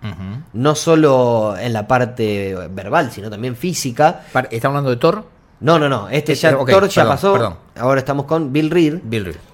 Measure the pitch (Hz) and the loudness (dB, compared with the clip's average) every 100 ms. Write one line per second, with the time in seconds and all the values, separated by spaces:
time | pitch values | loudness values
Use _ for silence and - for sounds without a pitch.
0 | 107 82 95 117 160 104 143 147 - 165 | -14 -12 -12 -12 -12 -4 -2 0 2 4
1 | 151 131 120 117 107 95 120 110 104 127 | 6 4 4 2 0 -2 -4 -4 0 0
2 | 120 117 107 101 98 92 82 95 95 151 | 0 -2 -2 -2 -4 -6 -10 -10 -2 -2
3 | 117 110 104 104 127 120 180 160 135 113 | -2 -6 -12 -8 -8 -6 -6 -6 -4 2
4 | 151 180 - 131 127 117 135 143 139 120 | 2 2 -6 -4 -4 -4 -4 -2 -2 0
5 | 160 202 - _ _ - 127 165 147 123 | 0 0 -6 _ _ -6 2 2 2 -2
6 | 98 139 147 139 165 139 131 190 190 - | -2 -4 -2 0 2 2 4 4 4 2
7 | 113 127 196 196 110 85 - - 123 135 | 2 2 2 2 0 -6 -16 -4 0 0
8 | 131 143 139 160 147 143 156 175 156 165 | 0 -4 -2 -2 0 0 0 2 2 0
9 | 117 113 95 - - | -4 -6 -6 -10 -16